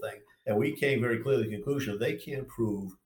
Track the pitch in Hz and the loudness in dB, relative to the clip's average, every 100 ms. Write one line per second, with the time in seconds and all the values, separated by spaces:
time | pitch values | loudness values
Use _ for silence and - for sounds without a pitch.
0 | 110 - - _ - 104 - 151 139 123 | -6 -10 -18 _ 0 2 2 2 2 2
1 | 120 113 135 123 110 104 139 143 107 101 | 2 0 2 2 2 -2 -2 -2 -2 0
2 | 131 - - 139 104 - 107 98 95 - | 0 -2 -6 -8 -8 -2 0 0 -4 -10